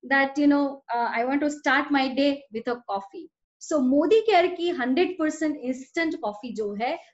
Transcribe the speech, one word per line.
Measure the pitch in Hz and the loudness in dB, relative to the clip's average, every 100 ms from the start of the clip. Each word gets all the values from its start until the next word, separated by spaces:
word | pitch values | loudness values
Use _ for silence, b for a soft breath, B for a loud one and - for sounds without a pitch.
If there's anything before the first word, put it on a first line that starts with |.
| 247 | -2
that, | 277 269 | 2 2
you | 277 285 | 2 4
know, | 285 277 277 - 233 | 4 2 -4 -6 -4
uh, | 233 233 | -2 -2
"I | 247 | -2
want | 285 | 0
to | 294 | -2
start | 294 285 269 294 | -2 0 0 2
my | 285 262 | 0 0
day | 262 285 277 - 214 | 0 0 0 -6 -10
with | 233 | -6
a | 240 - | -6 -6
coffee।" | 196 - 190 - _ _ _ | -8 -8 -16 -18 _ _ _
So | - 311 | -4 0
Modi | 254 277 349 440 | 2 4 4 4
केयर | 440 370 349 | 4 4 4
की | 349 349 | 0 -4
hundred | 262 247 269 359 - | -2 0 2 0 0
percent | 311 302 311 294 | -4 -2 -4 -4
instant | 247 262 - 339 330 320 | -6 -8 -8 -4 -4 -4
coffee | 214 208 247 | -6 -8 -10
जो | 202 208 | -6 -6
है, | 202 247 - - | -4 -6 -6 -10